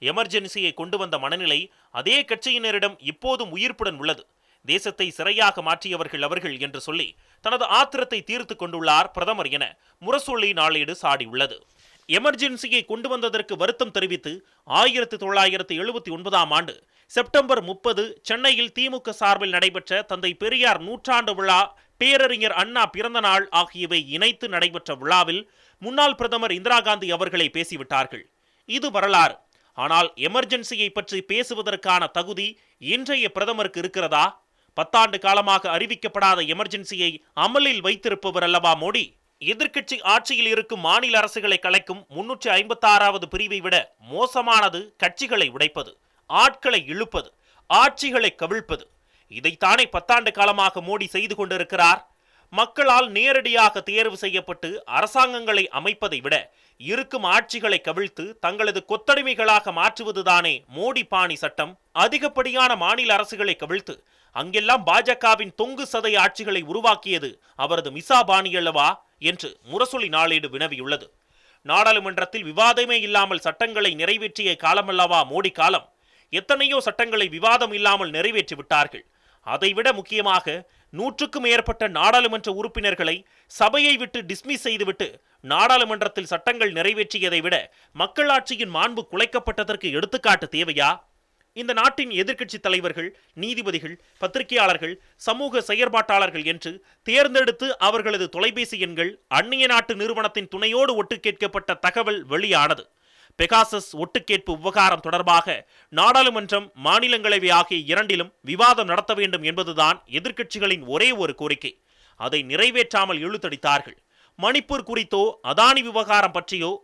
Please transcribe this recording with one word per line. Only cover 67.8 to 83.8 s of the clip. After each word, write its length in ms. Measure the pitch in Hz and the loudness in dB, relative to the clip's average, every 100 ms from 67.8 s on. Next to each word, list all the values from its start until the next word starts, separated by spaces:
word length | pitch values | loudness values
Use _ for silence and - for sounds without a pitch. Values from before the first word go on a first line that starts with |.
| 143 | -4
மிசா 280 | 143 - 254 | -8 2 4
பாணி 280 | 196 190 190 180 | 6 2 2 -2
அல்லவா 320 | 165 151 147 196 _ _ | 0 2 2 0 _ _
என்று 300 | 156 180 147 - 113 | -4 -4 -8 -16 -8
முரசொலி 440 | 185 254 262 202 | -4 -2 -2 -2
நாளேடு 380 | 156 165 160 147 | 2 2 0 -2
வினவியுள்ளது. 580 | 135 156 135 131 147 - _ _ _ _ _ 139 | -6 -6 -6 -6 -6 -6 _ _ _ _ _ 0
நாடாளுமன்றத்தில் 840 | 180 220 214 190 185 185 220 160 | 4 4 2 0 -4 -4 -6 -4
விவாதமே 440 | 160 226 240 240 233 | 2 4 4 2 0
இல்லாமல் 380 | 208 208 196 175 | 2 2 2 -2
சட்டங்களை 520 | 160 156 233 214 202 156 | -4 -2 -2 0 -2 0
நிறைவேற்றிய 580 | 170 220 214 - 196 160 | -2 -2 -4 -4 -4 0
காலமல்லவா 600 | 165 196 196 185 175 170 135 | 2 2 2 0 2 2 2
மோடி 260 | 160 190 | -2 -2
காலம். 360 | - 165 240 - _ _ _ _ | 2 2 2 -4 _ _ _ _
எத்தனையோ 460 | 170 - 277 277 277 | -6 0 0 2 0
சட்டங்களை 480 | 220 196 233 220 190 | -2 -2 -2 0 -2
விவாதம் 460 | 165 226 247 214 | 0 2 4 2
இல்லாமல் 360 | 208 208 202 175 | 0 2 2 0
நிறைவேற்றி 460 | 156 208 220 - 143 | -2 -2 -2 -4 -8
விட்டார்கள். 500 | 139 151 143 120 - _ _ _ 110 | 0 0 0 -4 -20 _ _ _ -8
அதைவிட 400 | 135 196 196 262 | -2 -2 0 0
முக்கியமாக, 600 | 208 180 214 202 185 165 170 - _ _ | -2 -4 -2 2 0 0 -8 -12 _ _
நூற்றுக்கும் 500 | 151 254 - 294 294 | -8 -8 -6 -6 -2
மேற்பட்ட 440 | 240 233 226 220 214 | 0 2 0 -4 -4
நாடாளுமன்ற 640 | 156 190 247 240 220 214 | 0 4 4 2 -2 -6
உறுப்பினர்களை 640 | 190 - 226 202 190 160 180 - _ _ | -6 -8 -4 -2 -2 -2 -4 -10 _ _
சபையை 500 | - 220 285 | 0 2 4